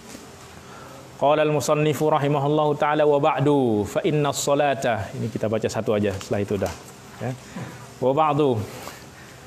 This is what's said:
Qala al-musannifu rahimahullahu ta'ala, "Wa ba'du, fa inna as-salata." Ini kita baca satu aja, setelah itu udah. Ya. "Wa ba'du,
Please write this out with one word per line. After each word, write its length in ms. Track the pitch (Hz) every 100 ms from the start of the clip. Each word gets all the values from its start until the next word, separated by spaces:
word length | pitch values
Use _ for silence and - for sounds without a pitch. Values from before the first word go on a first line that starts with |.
| - - - - - - - - - - - -
Qala 160 | 139 151
al-musannifu 720 | 151 151 143 151 156 143 156
rahimahullahu 640 | 151 143 147 143 151 151 147
ta'ala, 320 | 147 151 151
"Wa 80 | 143
ba'du, 720 | 151 139 143 143 127 104 101
fa 160 | -
inna 240 | 175 151 143
as-salata." 800 | 139 - 143 147 135 131 107 95 127
Ini 160 | 117
kita 160 | 110 110
baca 160 | 107
satu 320 | 104 117 107 104
aja, 160 | 101
setelah 280 | 95 - 104
itu 160 | 101 104
udah. 120 | 92 - - - - -
Ya. 160 | 120 127 - - 127 - - -
"Wa 160 | 127
ba'du, 480 | 139 156 143 147 113 98 - - - - - - -